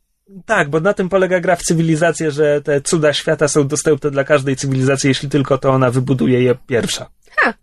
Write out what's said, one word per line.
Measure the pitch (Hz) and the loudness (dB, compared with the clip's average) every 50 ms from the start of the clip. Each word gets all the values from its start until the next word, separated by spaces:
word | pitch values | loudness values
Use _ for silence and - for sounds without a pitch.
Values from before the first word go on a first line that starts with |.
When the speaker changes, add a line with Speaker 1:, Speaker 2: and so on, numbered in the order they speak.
| _ _ _ _ _ 196 196 185 - | _ _ _ _ _ _ -20 -18 -6
Speaker 1:
tak, | - 220 190 156 143 | -2 0 0 0 0
bo | 151 160 | -2 0
na | 160 202 202 | 0 0 0
tym | - 190 170 | 0 -2 0
polega | 196 190 185 180 185 180 | 0 0 2 2 0 0
gra | 170 185 175 | 0 0 0
w | - | 0
cywilizację, | - - 175 160 165 165 160 151 170 165 151 - 165 151 | 0 0 0 0 2 0 2 2 0 0 0 -2 -4 -4
że | 139 147 156 147 147 147 | 0 0 0 2 2 0
te | 143 156 143 139 | 0 -2 -2 -2
cuda | 139 - 185 160 151 147 | 0 0 0 2 2 2
świata | 139 - - 165 156 135 156 139 | 0 0 -2 -2 0 0 0 0
są | - 156 139 139 | 2 0 0 0
dostępne | 147 139 - 160 151 135 - 147 | -2 -2 0 0 0 0 -2 -2
dla | 135 139 131 | -2 -2 0
każdej | - 151 139 135 139 131 | 2 0 0 2 -2 -4
cywilizacji, | - - 135 131 131 131 135 139 135 - 135 | -4 -2 -2 -2 0 2 0 0 2 0 0
jeśli | 127 - 151 139 | 0 0 -2 -2
tylko | 156 147 131 - 139 127 | -2 -2 0 0 0 0
to | - 135 | 2 0
ona | 131 131 131 123 | 2 2 2 2
wybuduje | 120 131 127 139 135 127 151 135 123 123 | 2 0 0 0 0 0 2 2 2 2
je | 127 123 120 - - | 2 2 0 -2 -4
pierwsza. | - 127 110 98 - - - - - _ _ _ _ - | -2 -2 -2 -2 -2 -6 -8 -10 -16 _ _ _ _ -4
Speaker 2:
Ha, | 622 - 240 220 - | -2 -2 -2 -2 -6